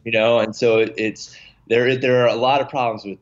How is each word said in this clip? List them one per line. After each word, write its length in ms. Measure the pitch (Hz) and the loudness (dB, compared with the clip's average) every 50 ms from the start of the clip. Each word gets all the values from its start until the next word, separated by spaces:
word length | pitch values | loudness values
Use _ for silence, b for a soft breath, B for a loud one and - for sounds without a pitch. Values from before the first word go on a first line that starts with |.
| - | -8
You 80 | 117 | -4
know, 260 | 113 110 110 117 117 113 | -2 0 2 2 2 2
and 160 | 110 110 104 | 0 -2 -4
so 240 | - 127 117 110 110 | -2 0 2 2 2
it, 160 | 113 - - | 2 0 -2
it's, 400 | 101 110 107 - - - B B B B B B B B | -4 -4 -4 -6 -8 -16 B B B B B B B B
there, 300 | 107 113 120 123 131 131 | -2 0 2 2 2 0
there 260 | 127 131 127 127 123 | 0 0 2 2 4
are 60 | 120 117 | 4 2
a 80 | 107 | 2
lot 240 | 117 123 131 139 139 | 2 0 2 2 0
of 80 | 127 - | 0 -2
problems 360 | 156 135 123 113 110 104 - | -4 -4 -2 -2 -4 -6 -10
with 140 | 101 92 - | -12 -14 -12